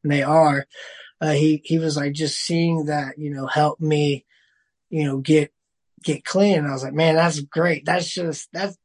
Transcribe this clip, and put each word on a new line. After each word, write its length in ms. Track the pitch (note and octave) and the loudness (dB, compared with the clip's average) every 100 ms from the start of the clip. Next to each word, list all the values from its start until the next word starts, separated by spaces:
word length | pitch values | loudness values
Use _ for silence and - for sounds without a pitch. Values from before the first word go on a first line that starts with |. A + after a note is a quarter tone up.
and 100 | D3 | -2
they 120 | C#3+ | 0
are. 420 | C3+ D#3+ D#3 C#3 - - - - - _ | 4 4 4 2 -4 -16 -20 -20 -20 _
Uh, 140 | D#3 | -2
he, 280 | C#3+ D#3 D#3 | 2 2 2
he 140 | - E3 | 0 0
was 180 | D#3+ D3 | 0 -2
like, 180 | C#3+ | -4
Just 260 | C#3+ D#3 - | -2 -4 -4
seeing 460 | - E3+ E3+ E3 D3+ | -2 0 2 0 -2
that, 320 | D3 C#3 C3+ | -4 -6 -8
you 120 | D3+ | -10
know, 160 | C#3 C3+ | -8 -4
helped 340 | D3+ D3+ D3+ | 0 0 0
me, 440 | D#3 D3+ D3 C#3 - _ _ _ _ _ _ | 0 2 2 -2 -8 _ _ _ _ _ _
you 140 | D#3+ | -4
know, 140 | D3 C3+ | -2 -4
get, 340 | C3+ D#3 D3 _ _ _ _ _ - | 2 2 2 _ _ _ _ _ -6
get 180 | C#3+ | -6
clean. 340 | - F#3 G3+ F3 | -2 2 4 2
And 100 | D3 | 0
I 40 | |
was 120 | C3 | -4
like, 100 | C3+ | -6
"Man, 220 | C#3+ D#3+ D#3+ | 0 2 4
that's 240 | E3+ D3+ | 2 0
great. 440 | C#3 D#3+ F3 D#3 | -6 -2 0 0
That's 240 | D#3 F3 E3+ | 0 -2 -2
just, 400 | - E3+ C#3+ - | -6 -6 -6 -10
that's, 260 | E3+ G3 F3+ | -8 -8 -8